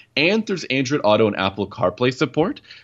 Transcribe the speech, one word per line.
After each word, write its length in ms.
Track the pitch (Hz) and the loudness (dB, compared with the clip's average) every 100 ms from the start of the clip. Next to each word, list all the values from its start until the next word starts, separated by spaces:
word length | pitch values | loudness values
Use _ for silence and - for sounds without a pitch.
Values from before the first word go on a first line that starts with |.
| - - | -8 0
and 300 | 165 220 220 | 2 2 0
there's 180 | 185 - | -4 -2
Android 360 | 131 127 147 | -2 0 0
Auto 240 | 104 107 110 | 4 4 4
and 80 | 101 | 2
Apple 320 | 95 104 98 | -2 -2 -6
CarPlay 460 | - 90 - 123 | -2 -2 0 -2
support, 480 | 127 143 147 180 294 - - | 0 -2 0 -2 -4 -12 -20